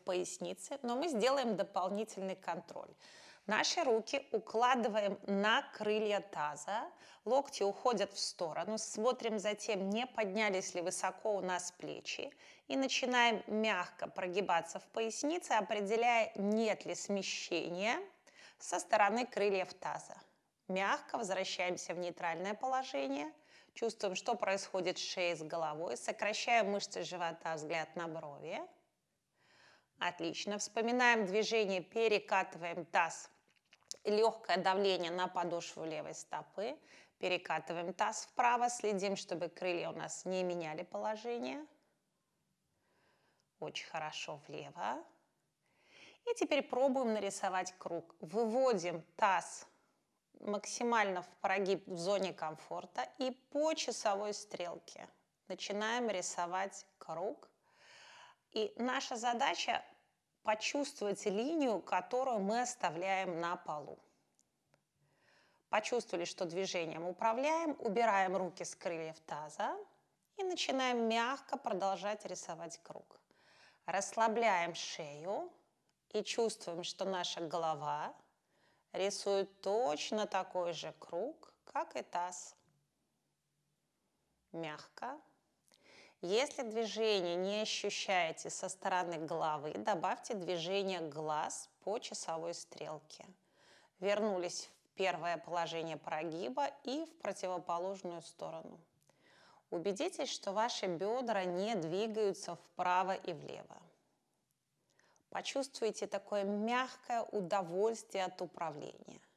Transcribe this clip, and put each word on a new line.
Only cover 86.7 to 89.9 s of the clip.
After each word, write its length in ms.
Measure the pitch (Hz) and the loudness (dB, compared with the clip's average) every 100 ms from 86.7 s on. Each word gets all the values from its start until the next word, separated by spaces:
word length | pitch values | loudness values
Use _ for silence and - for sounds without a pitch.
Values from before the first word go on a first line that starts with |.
| 220 220 196 220 202 175 175 | -2 -2 2 4 4 2 2
не 240 | 185 208 | 2 0
ощущаете 880 | 214 - 208 - - 185 165 160 170 | 0 0 -2 -2 2 2 2 0 -6
со 220 | - 190 | -6 -6
стороны 480 | - 196 180 175 165 | -4 0 2 2 -2
головы, 540 | 160 165 160 151 147 | -2 0 2 0 -2
добавьте 640 | 190 220 | -4 0